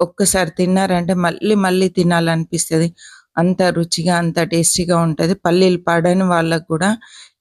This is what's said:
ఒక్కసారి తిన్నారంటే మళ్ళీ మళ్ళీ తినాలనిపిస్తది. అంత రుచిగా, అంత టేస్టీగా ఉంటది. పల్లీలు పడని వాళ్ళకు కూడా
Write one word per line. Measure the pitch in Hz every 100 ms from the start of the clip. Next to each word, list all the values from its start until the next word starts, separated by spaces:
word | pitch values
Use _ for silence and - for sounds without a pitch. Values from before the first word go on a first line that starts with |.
ఒక్కసారి | 175 - 196 190 170
తిన్నారంటే | - 180 185 190 180 175
మళ్ళీ | 180 175 - 208
మళ్ళీ | 208 190 185 185
తినాలనిపిస్తది. | 185 175 170 165 165 160 170 - 160 170 - - - _ -
అంత | 175 180
రుచిగా, | 185 170 170 - 170 175
అంత | 170 160
టేస్టీగా | 165 170 160 - 170 170
ఉంటది. | 165 147 165
పల్లీలు | 196 175 175 185 175
పడని | 175 170 175 180
వాళ్ళకు | 185 175 165 165 160
కూడా | 160 190 226 - - - _